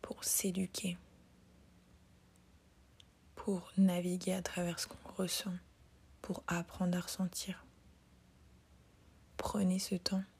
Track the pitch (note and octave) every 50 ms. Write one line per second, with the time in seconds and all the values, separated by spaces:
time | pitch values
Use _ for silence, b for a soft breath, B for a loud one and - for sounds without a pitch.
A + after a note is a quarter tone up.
0 | - - - - - - - - - G3 F3 F#3 F#3+ F3+ - - - F#3+ F3 -
1 | - - - - - - - - - - - - - - - - - - - -
2 | - - - - - - - - - - - - - - - - - - - -
3 | - - - - - - - - - - G3+ F3+ F3 - - - G3 F#3 F3 F3
4 | F3 F3+ F3+ F#3 F3 F#3+ F#3 F#3 F3 - - - F3 F3 E3+ E3 - - - -
5 | - - - - F#3+ F3 - - - G3+ F3+ F3+ - - - - - - - -
6 | - - - - - - F#3+ - - - F3 E3+ E3+ - - - F#3+ F3+ F3 F3
7 | F3 - - - F#3+ F3+ - - - - F3+ - - - - - - - - -
8 | - - - - - - - - - - - - - - - - - - - -
9 | - - - - - - - - - - - G#3+ G3 F#3 F#3 F#3+ - - G3 F3
10 | - - - F#3+ F#3+ - -